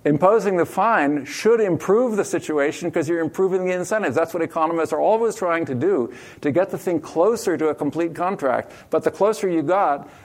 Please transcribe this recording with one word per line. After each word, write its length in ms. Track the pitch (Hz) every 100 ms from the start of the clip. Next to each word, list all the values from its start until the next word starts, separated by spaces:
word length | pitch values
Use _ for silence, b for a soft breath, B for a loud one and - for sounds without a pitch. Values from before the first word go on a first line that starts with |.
imposing 540 | 147 147 185 226 196 180
the 80 | 147
fine 580 | - 214 208 143 147 120
should 360 | - 214 226
improve 560 | 202 156 - 214 254 202
the 80 | 165
situation 640 | 175 - 151 143 170 175
'cause 180 | 170 151
you're 140 | 170
improving 440 | 160 - 190 185 185
the 80 |
incentives. 420 | 180 175 214 180 131
That's 180 | 165
what 80 | 175
economists 500 | 160 165 160 165 156
are 80 | 151
always 360 | 160 220 226 -
trying 300 | 180 165 143
to 100 | 127
do, 360 | 175 175 117 B B B
to 80 | 147
get 220 | 143 190
the 60 | 185
thing 220 | 190 165
closer 560 | - 160 196 233 202 156
to 140 | 156
a 60 | -
complete 400 | 147 156 170 147
contract. 560 | 180 196 139 117 - B B
But 140 | 160
the 80 | 156
closer 360 | - 202 214 190
you 140 | 165
got, 480 | 147 190 175 143 - B